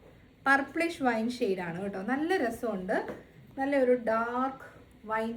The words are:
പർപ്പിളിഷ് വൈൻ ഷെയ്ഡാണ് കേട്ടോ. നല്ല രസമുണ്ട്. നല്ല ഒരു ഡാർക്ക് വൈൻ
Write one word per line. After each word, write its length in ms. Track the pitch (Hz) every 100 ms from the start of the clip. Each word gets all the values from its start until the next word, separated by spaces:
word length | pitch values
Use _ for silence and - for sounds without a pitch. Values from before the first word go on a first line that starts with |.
| - - - - 269
പർപ്പിളിഷ് 560 | 277 277 330 339 - 254
വൈൻ 200 | 220 226 -
ഷെയ്ഡാണ് 420 | 214 185 175 170
കേട്ടോ. 180 | 202 196 208
നല്ല 240 | 277 320 370
രസമുണ്ട്. 540 | 233 233 226 190 185 320 427 - - - - 269
നല്ല 160 | 277 277
ഒരു 100 | 247 247 220
ഡാർക്ക് 580 | 226 233 247 262 - - - - - 214
വൈൻ 220 | 220 226